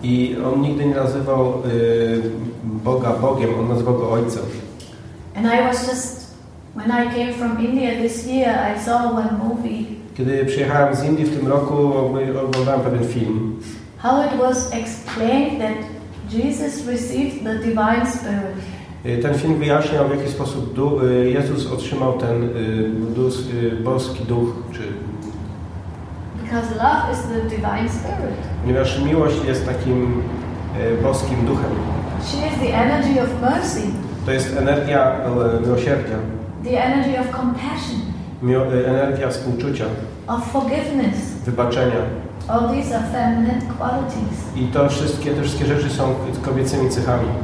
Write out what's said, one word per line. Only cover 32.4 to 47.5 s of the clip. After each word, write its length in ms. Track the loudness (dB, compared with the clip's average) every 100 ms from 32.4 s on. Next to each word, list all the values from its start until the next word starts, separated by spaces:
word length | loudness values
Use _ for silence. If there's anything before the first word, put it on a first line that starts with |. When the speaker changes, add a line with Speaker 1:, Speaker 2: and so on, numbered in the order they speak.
| -2 0 0
Speaker 2:
the 60 | 2
energy 440 | 2 4 4 4
of 80 | 2 0
mercy. 400 | 2 2 0 -2 -2 -4 -6 -4 0
Speaker 1:
To 60 |
jest 260 | 0 0 0
energia, 540 | 2 2 2 4 4 2 0 2 2 2
e, 40 | 2
miłosierdzia. 500 | 2 2 0 0 -4 -4 -6 -8 -8
Speaker 2:
The 200 | 0 2
energy 360 | 4 2 2 0
of 60 | -2
compassion. 680 | 0 -2 -2 -4 -6 -4 -4 -4 -6 -8 -4
Speaker 1:
Mio-, 220 | 2 2 4
e, 140 | 2 2
energia 400 | 2 2 0 -2
współczucia. 560 | -2 -4 -2 -2 -2 -2 -4 -8 -10 -6
Speaker 2:
Of 240 | -4 0
forgiveness. 680 | -2 0 -2 0 0 2 0 -4 -6 -4
Speaker 1:
Wybaczenia. 560 | 0 2 2 2 2 -2 -4 -8 -10 -2
Speaker 2:
All 220 | 0 2
these 280 | 0 0 -2
are 100 | -2
feminine 540 | 0 2 4 2 2 -2 -4
qualities. 600 | -2 -2 -2 -4 -4 -4 -6 -2
Speaker 1:
I 100 | 0
to 240 | 4 2
wszystkie, 420 | 2 0 0 0
te 100 | 0
wszystkie 240 | 0 0 2
rzeczy 240 | 2 2
są 140 | 0
k-, 420 | 0 0 -2 -2 0
kobiecymi 400 | 0 2 2 2
cechami. 380 | 2 2 2 2 0 -4